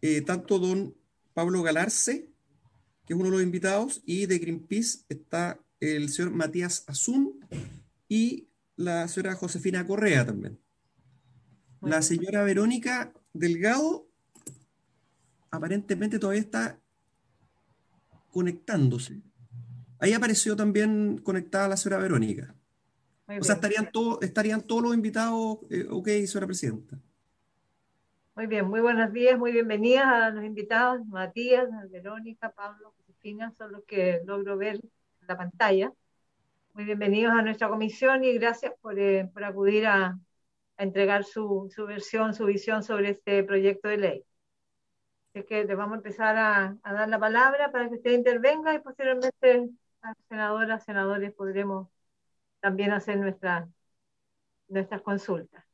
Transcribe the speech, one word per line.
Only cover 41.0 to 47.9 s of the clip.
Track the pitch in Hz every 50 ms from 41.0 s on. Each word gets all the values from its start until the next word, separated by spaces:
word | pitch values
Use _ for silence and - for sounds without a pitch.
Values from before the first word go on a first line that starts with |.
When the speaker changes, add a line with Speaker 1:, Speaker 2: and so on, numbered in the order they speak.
| 202 196 202 202 202
Speaker 2:
su, | 202 - 220 220 208 202 190 196 196 190
su | - 214
versión, | 208 208 202 196 - - 220 220 220 208
su | 214 233
visión | 202 202 196 196 - 220 220
sobre | 208 - 226 202 202 202
este | 202 202 _ - 202 196 196
proyecto | 196 202 196 190 196 196 196 - 214
de | 208 208
ley. | 202 180 - - - _ _ _ _ _ _ _ _ _ _ _ _ _ _ _ _ _ _ _ _ _ _
Así | 202 202
que | - 220 214 208
les | 202 196
vamos | 190 208 208 220
a | 220
empezar | 202 214 202 208 220 220 214 220
a, | 220 214 208 202 196 190 196 214
a | _ 208 202
dar | 208 214 214
la | 220 214
palabra | 214 220 220 240 254 269 277 285 294 285 285
para | 254 240 233